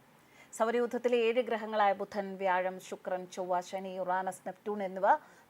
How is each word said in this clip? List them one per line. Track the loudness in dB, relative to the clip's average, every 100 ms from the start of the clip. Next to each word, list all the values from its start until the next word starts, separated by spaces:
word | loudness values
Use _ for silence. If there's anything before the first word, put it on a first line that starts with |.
| _ _ _ -20 -12 -2
സൗരയൂഥത്തിലെ | 0 2 0 0 2 4
ഏഴ് | 4 2
ഗ്രഹങ്ങളായ | 2 -2 -2 4 4
ബുധൻ, | 4 -2 -4 -6 -2
വ്യാഴം, | 2 2 0 -4
ശുക്രൻ, | -10 -10 -6 -6 -6
ചൊവ്വ, | -8 -2 -2
ശനി, | -2 -8 -8
യുറാനസ്, | -6 -2 -2 -2 -6 -10
നെപ്റ്റ്യൂൺ | -10 -6 -4
എന്നിവ | -4 0 4 4 2 -20